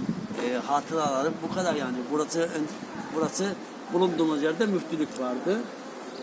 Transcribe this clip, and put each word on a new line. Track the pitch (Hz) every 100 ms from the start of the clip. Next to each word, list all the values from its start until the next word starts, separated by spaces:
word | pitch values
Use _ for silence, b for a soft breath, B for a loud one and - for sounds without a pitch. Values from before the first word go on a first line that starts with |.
| - - - - 120
E, | 123 127
hatıralarım | 143 143 160 147 135 151 160 160
bu |
kadar | 190 180
yani. | 151 131 127 123
Burası | 151 151 170
ön-, | 170 160 151 - - - - 151
burası | 151 - 196 175 - - -
bulunduğumuz | - 185 160 160 147
yerde | 156 165 214
müftülük | 180 - 160 147 -
vardı. | 127 123 170 220 - - - - - -